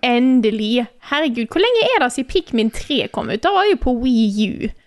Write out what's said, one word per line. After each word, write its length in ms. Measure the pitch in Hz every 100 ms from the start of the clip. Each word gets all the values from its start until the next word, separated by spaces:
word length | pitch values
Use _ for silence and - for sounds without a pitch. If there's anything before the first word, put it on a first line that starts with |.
Endelig. 800 | 247 240 262 254 220 214 214 240 233 _ -
Herregud, 360 | 285 311 233 226
hvor 80 | 339
lenge 240 | 453 466
er 160 | 440 466
det 120 | 247
siden 160 | 269 254
Pikmin 400 | 381 - 226 220
tre 360 | - - 269 -
kom 180 | - 226
ut? 120 | 220
Det 80 | 349
var 160 | 392 415
jo 80 | 370
på 180 | 262 240
Wii 480 | 254 226 220 202 214
U. 200 | - 214 -